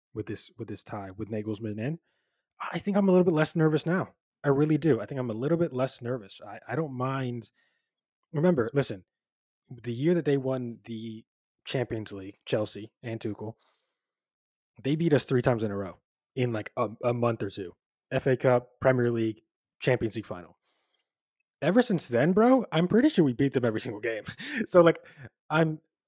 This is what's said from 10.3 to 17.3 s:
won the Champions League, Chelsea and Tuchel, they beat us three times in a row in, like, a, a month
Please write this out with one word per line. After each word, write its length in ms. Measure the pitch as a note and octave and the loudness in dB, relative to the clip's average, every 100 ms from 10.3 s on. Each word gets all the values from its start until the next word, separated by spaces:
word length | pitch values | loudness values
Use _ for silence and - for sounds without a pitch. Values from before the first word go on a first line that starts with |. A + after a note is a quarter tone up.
| C#3 | 0
won 400 | C3 C3 A#2+ A2+ | 0 -4 -6 -10
the 400 | - A2+ A2+ A2 _ _ _ _ - | -12 -10 -10 -14 _ _ _ _ -6
Champions 460 | C#3 B2 A2+ G2+ | -4 -2 -4 -8
League, 260 | G2+ F#2+ - - | -10 -14 -14 -4
Chelsea 460 | A#2+ G#2+ G2+ G#2+ _ | -2 -2 -8 -14 _
and 180 | A2+ A2+ | -10 -8
Tuchel, 360 | A2 G2+ A2 - _ _ _ _ _ _ _ _ _ _ _ _ | -8 -8 -10 -14 _ _ _ _ _ _ _ _ _ _ _ _
they 140 | B2 D#3 | -4 0
beat 160 | E3+ | 4
us 120 | C#3+ | 2
three 180 | - C3 | 4 0
times 200 | C3 A#2 | 2 0
in 80 | A2 | -2
a 60 | G2+ | -4
row 220 | F#2+ - _ _ _ | -8 -12 _ _ _
in, 160 | B2+ B2 | -4 -2
like, 220 | A2 G#2 - | -2 -6 -4
a, 100 | A2 A2 | -4 -2
a 80 | A#2+ | -2
month 300 | A#2 A#2+ | 0 0